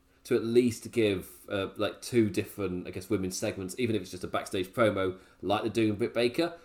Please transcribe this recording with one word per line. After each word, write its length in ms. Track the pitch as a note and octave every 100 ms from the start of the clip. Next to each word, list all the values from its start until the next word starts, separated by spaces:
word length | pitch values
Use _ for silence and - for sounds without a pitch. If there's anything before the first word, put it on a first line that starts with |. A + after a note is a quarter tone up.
| _ _ -
to 100 | A#2
at 80 |
least 480 | A2+ A#2+ B2 A2 A#2
give, 360 | A#2 G#2+ F#2+ - - -
uh, 180 | G2+ F#2+ -
like, 240 | G2+ -
two 280 | - B2 G#2+
different, 560 | F#2+ G2+ - F#2+ F2+ F2
I 40 |
guess, 180 | F#2+ -
women's 280 | G2+ F#2 -
segments, 380 | A2 F#2+ F#2 -
even 180 | A#2+ A2
if 60 |
it's 100 | F#2
just 120 | F2+
a 40 | -
backstage 400 | G#2+ - G2+ F2+
promo, 420 | - A2 G2 F#2+ F#2 - _
like 200 | A#2+ G#2
they're 100 | A#2
doing 180 | A2+ A2
with 100 | G2+
Britt 140 | A2+
Baker, 400 | A#2 A#2+ A#2+ E3+ -